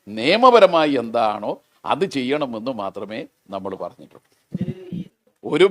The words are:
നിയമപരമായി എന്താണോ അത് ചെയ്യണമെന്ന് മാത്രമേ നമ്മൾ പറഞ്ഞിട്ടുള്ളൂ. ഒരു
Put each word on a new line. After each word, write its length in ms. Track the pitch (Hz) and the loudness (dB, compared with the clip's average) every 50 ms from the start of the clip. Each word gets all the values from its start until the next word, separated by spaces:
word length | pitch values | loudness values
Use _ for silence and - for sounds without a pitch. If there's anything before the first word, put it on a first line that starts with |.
| _ - 104 113 | _ -14 -10 -4
നിയമപരമായി 760 | - 139 180 220 247 254 240 226 202 180 175 165 156 151 143 127 113 | 0 2 2 6 6 6 8 8 6 8 6 4 2 2 0 -2 -2
എന്താണോ 500 | 113 110 117 113 107 104 104 104 120 165 - _ _ _ _ _ - | -2 -2 0 0 0 -2 -4 -6 -8 -8 -10 _ _ _ _ _ -4
അത് 120 | 113 139 180 185 - | -2 -2 -2 -4 -2
ചെയ്യണമെന്ന് 580 | 139 127 123 139 151 151 131 117 110 107 127 135 110 | -4 -4 -2 -2 -4 -4 -6 -6 -8 -8 -8 -8 -6
മാത്രമേ 400 | 101 95 95 101 107 98 107 117 156 - _ _ _ _ 98 | -8 -8 -8 -10 -12 -12 -12 -12 -14 -14 _ _ _ _ -12
നമ്മൾ 200 | 98 95 98 95 90 87 | -10 -8 -8 -10 -10 -12
പറഞ്ഞിട്ടുള്ളൂ. 440 | 87 - _ 73 - _ - _ _ _ _ _ _ - 185 185 180 185 - 370 359 - 175 175 - _ _ _ _ _ _ - 107 | -14 -14 _ -20 -20 _ -20 _ _ _ _ _ _ -8 -8 -6 -6 -8 -12 -12 -12 -12 -12 -12 -12 _ _ _ _ _ _ -10 -6
ഒരു 160 | 123 151 175 196 | 2 4 4 4